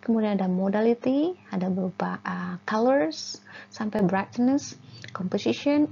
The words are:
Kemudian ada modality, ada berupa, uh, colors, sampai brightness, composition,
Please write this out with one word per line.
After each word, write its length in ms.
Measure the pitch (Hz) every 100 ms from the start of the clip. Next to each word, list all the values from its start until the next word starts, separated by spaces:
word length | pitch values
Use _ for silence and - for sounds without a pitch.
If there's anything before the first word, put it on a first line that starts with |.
Kemudian 320 | - 226 214 202
ada 160 | 190
modality, 800 | 180 190 202 226 240 254 269 320 359 -
ada 220 | 196 180
berupa, 480 | 185 185 - 180 180
uh, 380 | - 180 90 180 -
colors, 720 | 214 240 269 311 302 - - - - -
sampai 320 | - 214 214
brightness, 720 | 185 190 196 - 247 277 - - - - - -
composition, 720 | 185 202 226 233 285 294 294